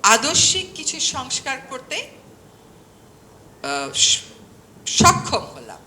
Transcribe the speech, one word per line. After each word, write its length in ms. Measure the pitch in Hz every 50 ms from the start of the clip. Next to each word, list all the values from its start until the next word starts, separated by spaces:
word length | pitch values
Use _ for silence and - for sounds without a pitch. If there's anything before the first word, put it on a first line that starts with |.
| -
আদর্শিক 640 | - - - 233 294 349 - - - - 381 370 381 -
কিছু 240 | 359 - - - 214
সংস্কার 580 | - - - 277 254 254 - - - 285 269 254 - -
করতে, 260 | 269 254 - - 294
আহ, 2000 | 381 571 605 - - - - - - - - - - - - - - - - - - - - - - - - - - - - - - - 139 139 139 139 135 -
স-, 240 | - - - - - - - - - - - - - - - - - -
সক্ষম 540 | - - - - 339 381 - - - - 208
হলাম 380 | - - - 139 120 110 90 - -